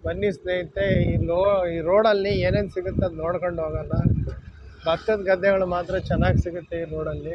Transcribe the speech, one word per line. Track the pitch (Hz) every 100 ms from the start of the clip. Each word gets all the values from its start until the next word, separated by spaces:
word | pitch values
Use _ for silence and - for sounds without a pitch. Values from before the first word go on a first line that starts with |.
ಬನ್ನಿ | 160 175 202
ಸ್ನೇಹಿತರೆ, | 190 185 180 175 - 196 180
ಈ | 170 175
ಲೋ-, | 165 170 196 196 180
ಈ | 165
ರೋಡಲ್ಲಿ | 160 196 220 202 196 196
ಏನೇನ್ | 180 196 202
ಸಿಗುತ್ತೆ | - 180 180 185
ಅದ್ |
ನೋಡ್ಕೊಂಡು | 160 160 175 180 170
ಹೋಗೋಣ. | 156 156 151 - - - - - - - - - 165
ಭತ್ತದ | 165 - 214
ಗದ್ದೆಗಳು | 190 190 190 196 185
ಮಾತ್ರ | 175 170 185
ಚೆನ್ನಾಗ್ | 170 165 170 175
ಸಿಗುತ್ತೆ | 175 170 160 170
ಈ |
ರೋಡಲ್ಲಿ. | 165 156 156 151 147